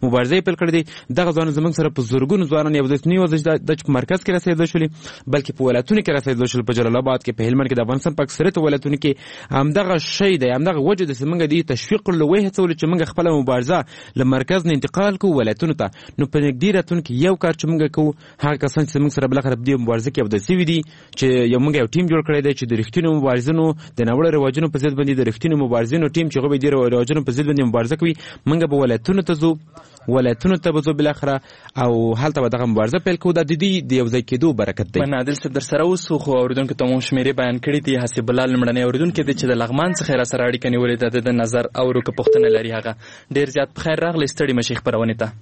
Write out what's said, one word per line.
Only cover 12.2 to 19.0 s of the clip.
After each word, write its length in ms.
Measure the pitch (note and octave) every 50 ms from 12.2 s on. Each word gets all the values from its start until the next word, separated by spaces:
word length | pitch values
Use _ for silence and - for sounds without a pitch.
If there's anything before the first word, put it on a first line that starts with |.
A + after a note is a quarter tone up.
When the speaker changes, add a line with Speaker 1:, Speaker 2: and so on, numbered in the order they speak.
| D#3 D3
Speaker 1:
ویې 140 | E3+ G3+ G#3 G3
هڅولو 260 | F#3+ - F#3+ F3 E3 D#3+
چې 60 | E3 D#3
موږ 100 | F3 F3+ D#3+ C3+
خپله 180 | - - E3+ E3+ D#3+ D3
مبارزه 380 | C3+ B2 C3 B2+ B2 B2 F3+ F3 B2+ - - - - - -
له 80 | B2 C3 B2+ C3
مرکز 240 | C3 C3 - F3+ F#3+ E3+
نه 60 | E3+ D#3+
انتقال 380 | C#3 - - - F3 G3 G#3 G3
کړو 160 | F#3 - G3 E3 C#3
ولایتونو 340 | A#2 A2 G#2+ - - D#3+ D3+ -
ته. 60 | - G2 - - - - - -
نو 60 | D3
په 120 | C#3 - D#3 C#3+
نږدې 260 | C#3+ C3+ B2 C#3 G3+ G#3
راتلونکي 280 | F#3+ E3+ - F3 F3 D#3+
کې 80 | - A#2+ B2 D3+
یو 80 | F3+ F#3+ F3 -
کار 120 | E3+ D#3+ D#3
چې 60 | - D3+
موږ 100 | E3 D#3+ D#3 D3 D3+
کوو، 140 | - D#3 D3+ D3 - - - - _ -
هغه 120 | D3 D3+ C#3+ D3
کسان 180 | C#3 - D#3+ D#3
چې 80 | D3+ -
زموږ 160 | C#3+